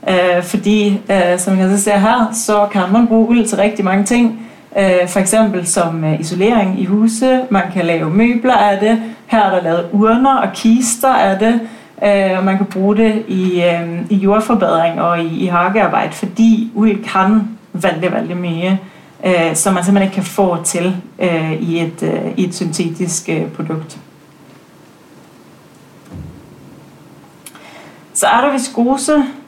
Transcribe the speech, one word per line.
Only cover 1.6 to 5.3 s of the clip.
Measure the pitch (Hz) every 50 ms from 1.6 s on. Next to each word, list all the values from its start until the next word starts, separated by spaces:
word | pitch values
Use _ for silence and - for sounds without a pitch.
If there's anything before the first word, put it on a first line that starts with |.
| 190 185 196
se | 202 - 214
her, | 202 202 196 220 226 220 226 220 -
så | - - - 214 208 208 202
kan | - 196 185 185
man | 196 233 240
bruge | 226 226 226 226 233
uld | 233 240 214
til | - -
rigtig | 190 196 208 214 - 196
mange | 185 190 196 202
ting. | - 240 240 240 226 220 - - - - - - - -
Øh, | - 196 190 185 180 175
for | 180 - 202
eksempel | 190 190